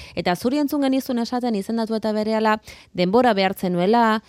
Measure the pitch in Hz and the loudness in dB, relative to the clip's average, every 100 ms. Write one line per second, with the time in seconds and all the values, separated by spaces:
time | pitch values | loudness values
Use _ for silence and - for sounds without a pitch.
0 | - - 180 180 240 294 285 302 269 269 | -12 -6 -2 -2 -2 0 0 0 0 0
1 | - 240 233 247 240 214 196 226 220 220 | -2 -4 -2 -2 -2 -2 -2 -4 -2 -4
2 | 220 214 214 220 220 214 - - - 180 | -2 -2 -2 0 2 0 -4 -20 -10 -2
3 | 180 214 254 202 190 190 185 175 185 226 | 2 4 4 4 0 0 -2 0 2 4
4 | 226 220 | 2 0